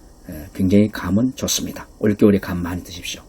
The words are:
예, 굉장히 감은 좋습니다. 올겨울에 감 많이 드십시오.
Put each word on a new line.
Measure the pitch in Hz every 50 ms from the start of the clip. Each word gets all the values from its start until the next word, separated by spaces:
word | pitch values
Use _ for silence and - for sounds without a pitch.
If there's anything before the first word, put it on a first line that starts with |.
| - - - - - -
예, | 85 73 76 90 -
굉장히 | - 98 92 101 101 104 107
감은 | - - - 87 92 104 123 127 131
좋습니다. | - - 92 - - 92 90 - - - - - -
올겨울에 | - 110 104 - 120 104 98 98
감 | - - 92 87 85
많이 | 82 90 87 -
드십시오. | - 87 90 - - - - -